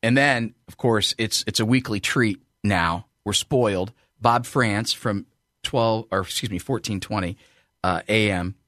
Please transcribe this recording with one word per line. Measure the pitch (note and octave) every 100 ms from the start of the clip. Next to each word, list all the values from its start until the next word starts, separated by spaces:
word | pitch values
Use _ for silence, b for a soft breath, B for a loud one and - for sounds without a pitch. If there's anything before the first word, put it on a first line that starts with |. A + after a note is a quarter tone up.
And | A#2 B2+
then, | C#3+ B2+ A2+ - -
of | -
course, | B2+ A2 - -
it's, | A2+ - -
it's | -
a | A2
weekly | B2+ B2 G#2
treat | - - A2+ F#2+ _ _
now. | G2+ F#2+ E2 E2+ - _ -
We're |
spoiled. | G#2 - C3+ A#2 F#2+ F#2 - _ _
Bob | A#2 A#2+ B2
France | C#3 A#2 G2+ A2
from | - A2+ G2+ - _ _ _
twelve, | - C3 A2+ A2 A2
or | F#2+
excuse | F#2+ - A2
me, | F#2
fourteen | - B2 - G2+
twenty, | - G#2+ F2+ - b b b _
uh, | F#2 F2 -
A | A2 G#2+
M | F#2 F2+ F#2+